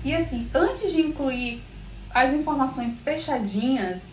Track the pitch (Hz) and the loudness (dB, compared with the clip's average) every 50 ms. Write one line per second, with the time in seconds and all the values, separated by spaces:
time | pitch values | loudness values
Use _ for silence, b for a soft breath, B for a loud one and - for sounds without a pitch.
0 | - 269 302 330 330 311 269 240 233 233 - 262 349 403 403 - 440 370 320 320 | -2 0 0 2 0 0 0 -4 -4 0 2 2 2 2 2 0 -2 0 2 2
1 | 330 302 - - 277 269 254 247 247 240 233 233 - - - - - - - - | 2 2 2 0 0 0 0 0 -2 -4 -6 -8 -10 -14 -14 -14 -14 -14 -14 -14
2 | - - - - 254 262 277 294 302 311 302 285 269 262 - - 240 233 233 - | -14 0 4 4 6 6 4 2 0 0 2 2 2 0 0 -2 -4 -4 -4 -4
3 | - - 302 311 - - 294 254 214 196 190 208 226 254 269 262 196 180 185 180 | -2 -2 -2 -2 -2 -2 -2 -2 -2 0 -2 0 2 2 2 2 0 -2 -4 -6
4 | - - | -8 -14